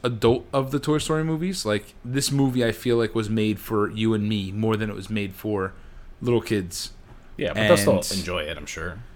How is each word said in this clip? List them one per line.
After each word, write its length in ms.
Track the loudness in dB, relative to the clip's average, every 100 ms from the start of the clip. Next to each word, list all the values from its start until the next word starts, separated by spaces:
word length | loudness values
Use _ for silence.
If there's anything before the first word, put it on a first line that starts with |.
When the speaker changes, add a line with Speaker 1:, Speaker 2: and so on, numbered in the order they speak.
Speaker 1:
adult 400 | -4 2 4 4 2
of 180 | -2 0
the 80 | -2
Toy 200 | 0 0
Story 260 | 2 0
movies. 400 | 0 -2 -2 -2
Like, 300 | 0 -2 -2 -12
this 260 | -4 -2 0
movie, 320 | 2 4 4
I 100 | 2
feel 260 | 0 2 2
like, 160 | 2
was 160 | 0 0
made 280 | 2 2 0
for 320 | 0 2 2
you 220 | 2 2
and 160 | 2 0
me 240 | -2 -2
more 240 | 0 0 2
than 140 | -2
it 40 | -6
was 120 | -4
made 240 | -4 -4
for 380 | -4 -4 -2 -2 -6 -16 -18 -18 -6
little 220 | 0 2
kids. 500 | 2 -2 -2 -8 -10 -14 -20 -20 -16 -6
Speaker 2:
Yeah, 160 | -4
but 200 | 0 4
they'll 220 | 6 6 4
Speaker 1:
And 80 |
Speaker 2:
still 140 | 2 -4
enjoy 240 | -2 -4
it, 160 | -4 -8
I'm 80 | -10
sure. 320 | -8 -8 -8 -14